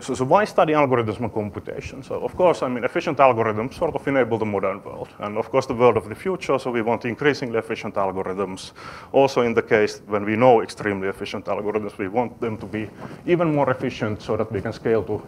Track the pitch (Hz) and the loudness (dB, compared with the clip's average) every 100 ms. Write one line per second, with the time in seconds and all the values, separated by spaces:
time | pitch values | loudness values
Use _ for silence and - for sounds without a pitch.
0 | - 123 131 190 208 - 165 151 139 123 | -4 -2 4 4 4 2 4 4 4 4
1 | 107 98 113 110 104 101 - - - 135 | 0 -2 -4 -4 -6 -8 -10 -10 -12 -12
2 | - 110 113 - 180 151 135 123 123 175 | -8 -6 -4 2 2 4 -2 -2 -2 -2
3 | 170 143 135 113 110 104 127 - 160 131 | 0 4 6 6 2 0 -4 -2 -2 -2
4 | 147 139 113 113 107 98 95 98 - - | 0 0 2 0 0 0 -2 -4 -10 -12
5 | - - 104 107 - 135 - 117 123 107 | -12 -10 -6 -4 0 0 0 4 6 6
6 | 101 110 190 180 - 135 131 120 110 110 | 0 -6 -6 -4 -2 -2 0 0 0 0
7 | 175 - 147 131 123 113 - 110 107 104 | -2 0 0 0 -2 -4 -4 -6 -6 -2
8 | 95 92 92 92 92 95 - - - - | -2 -2 -4 -4 -4 -6 -14 -16 -16 -16
9 | - 131 135 131 120 110 - 113 107 - | 0 4 4 4 2 2 4 4 2 -2
10 | - 104 104 107 127 113 - - 107 98 | -4 -2 0 4 6 6 4 -4 -2 -2
11 | 98 - 101 107 104 98 104 107 101 - | -2 -6 -8 -8 -6 -4 -2 -2 -4 -6
12 | 95 110 117 - 117 107 104 107 104 - | -4 -2 -2 -4 -6 -6 -6 -8 -8 -12
13 | - - - 175 170 147 135 123 131 - | -16 -8 0 2 2 2 2 0 -2 -2
14 | 110 101 - 107 107 101 113 107 123 110 | -4 -4 -2 -2 -2 -4 -6 -4 0 0
15 | 98 104 | 0 -6